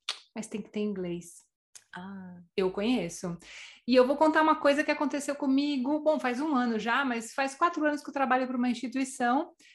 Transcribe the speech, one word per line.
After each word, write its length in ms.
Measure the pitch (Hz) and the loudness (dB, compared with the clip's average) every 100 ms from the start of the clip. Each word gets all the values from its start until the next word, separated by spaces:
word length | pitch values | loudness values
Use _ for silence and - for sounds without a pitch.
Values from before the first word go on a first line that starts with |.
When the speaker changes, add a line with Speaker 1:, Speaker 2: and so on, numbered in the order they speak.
| - - _ | -14 -14 _
Speaker 1:
"Mas 140 | 226 - | -12 -10
tem 140 | 208 | -10
que 80 | - | -8
ter 80 | 214 | -4
inglês." 640 | 208 190 175 175 170 - _ _ _ - _ 180 | -4 -4 -6 -6 -10 -20 _ _ _ -20 _ -16
Speaker 2:
Ah. 460 | 190 196 185 175 175 - | -14 -14 -16 -18 -10 -2
Speaker 1:
Eu 140 | 185 | -2
conheço. 640 | 196 220 240 170 - 175 170 - - - - - | 0 0 0 -2 -6 -8 -8 -12 -18 -18 -10 2
E 100 | 254 | 6
eu 120 | 254 | 6
vou 80 | 285 | 6
contar 260 | 311 320 | 4 6
uma 140 | 311 302 | 4 4
coisa 280 | 285 285 | 4 2
que 60 | 302 | 2
aconteceu 460 | 294 285 294 294 277 | 0 -2 -2 -4 -4
comigo, 640 | 277 269 294 277 247 302 | 0 2 2 0 0 0
bom, 200 | 302 285 | 2 2
faz 200 | 254 240 | 0 -2
um 140 | 311 254 | 0 0
ano 240 | 240 220 | 0 0
já, 240 | 226 247 269 | 0 0 0
mas 280 | 233 226 | -2 -4
faz 200 | - 269 | -2 -2
quatro 320 | - 339 339 302 | 0 0 2 0
anos 160 | 294 | -2
que 80 | - | -4
eu 40 | |
trabalho 340 | 285 254 254 254 | -2 2 2 2
pra 100 | 254 | 0
uma 120 | 247 | 0
instituição 840 | 226 254 262 262 - 240 277 339 - - | -2 -4 -4 -4 -2 0 2 -2 -10 -20